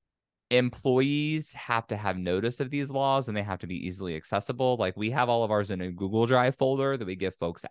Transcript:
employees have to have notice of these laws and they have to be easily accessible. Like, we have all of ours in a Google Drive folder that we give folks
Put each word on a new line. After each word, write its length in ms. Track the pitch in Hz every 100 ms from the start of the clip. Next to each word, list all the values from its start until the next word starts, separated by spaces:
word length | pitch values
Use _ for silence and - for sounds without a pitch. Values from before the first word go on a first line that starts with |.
| _ _ _ _ -
employees 1000 | 123 123 - 135 127 139 147 151 156 151
have 340 | - - 117 -
to 100 | 101
have 180 | 101 92
notice 440 | 90 92 113 123
of 100 | 131
these 220 | 143 139
laws 360 | 135 139 135 117
and 80 | 104
they 60 |
have 160 | 101 92
to 80 | 87
be 220 | 90 92
easily 280 | 90 92 78
accessible. 600 | - 101 - 123 127 120
Like, 180 | 95 101
we 140 | 107
have 180 | 123 123
all 160 | 117
of 60 | 110
ours 220 | 107 101
in 100 | 92
a 100 | 90
Google 360 | 90 95 110 117
Drive 280 | 127 127 -
folder 380 | 131 135 135 135
that 120 | 95
we 80 | 95
give 200 | 95 -
folks 280 | 85 85 -